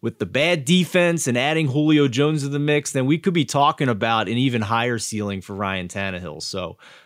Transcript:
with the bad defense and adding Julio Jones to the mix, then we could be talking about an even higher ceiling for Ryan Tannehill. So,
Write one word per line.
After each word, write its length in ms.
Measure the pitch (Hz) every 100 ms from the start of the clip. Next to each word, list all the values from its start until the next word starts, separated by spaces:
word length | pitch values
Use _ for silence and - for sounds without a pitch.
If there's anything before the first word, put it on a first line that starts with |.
with 180 | 113 -
the 60 | 92
bad 380 | 127 160 175
defense 640 | 123 180 170 185 175 170 -
and 100 | 120
adding 300 | 139 160 151
Julio 400 | 131 151 151 143
Jones 360 | 117 147 156
to 60 | 139
the 120 | 143
mix, 320 | 147 147 -
then 140 | 139 131
we 120 | 160
could 160 | 196
be 100 | 170
talking 440 | 139 143 143 156 135
about 400 | 107 113 113 98
an 100 | 117
even 240 | 135 120
higher 360 | 104 113 120 117
ceiling 420 | - 107 101 98
for 160 | - 98
Ryan 320 | 101 95 90
Tannehill. 520 | 101 98 90 87 76
So, 380 | - 98 87 87 - -